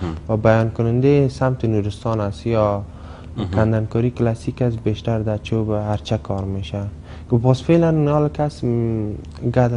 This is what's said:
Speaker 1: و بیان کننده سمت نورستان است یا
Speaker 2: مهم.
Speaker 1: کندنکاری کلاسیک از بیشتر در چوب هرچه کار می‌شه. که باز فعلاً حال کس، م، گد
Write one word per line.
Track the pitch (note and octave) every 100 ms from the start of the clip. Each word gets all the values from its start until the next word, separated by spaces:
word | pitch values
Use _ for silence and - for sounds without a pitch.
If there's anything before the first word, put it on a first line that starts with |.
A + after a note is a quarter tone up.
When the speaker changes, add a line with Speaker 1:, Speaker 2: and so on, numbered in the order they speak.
| F2 D#2+ -
Speaker 1:
و | G#2+
بیان | A2 A2+ A2+
کننده | A2+ A#2 A#2+ C3+ C#3+ C3+
سمت | - C3 B2+ A2
نورستان | G#2+ G#2 G2+ A2+ A2
است | G2+ - A#2
یا | A2+ G#2 G2+ G2+ - - - - -
Speaker 2:
مهم. | F#2+
Speaker 1:
کندنکاری | G2 A2 A2 A2 A#2 B2
کلاسیک | A#2+ A#2 A2+ - -
از | B2 A2+
بیشتر | A2 G#2 - A2+
در | G#2+ G#2+
چوب | - A2+ G#2+
هرچه | G#2 G#2 G#2 - A2
کار | - G2
می‌شه. | F#2+ G2 G2 G2+ G2+ - - - -
که | A#2+
باز | B2+ B2+
فعلاً | - E3+ E3 D#3 D3
حال | D3+ D3
کس، | D3 D3 -
م، | B2+ A#2 A#2 A2 G#2 - - - B2
گد | B2+ A#2+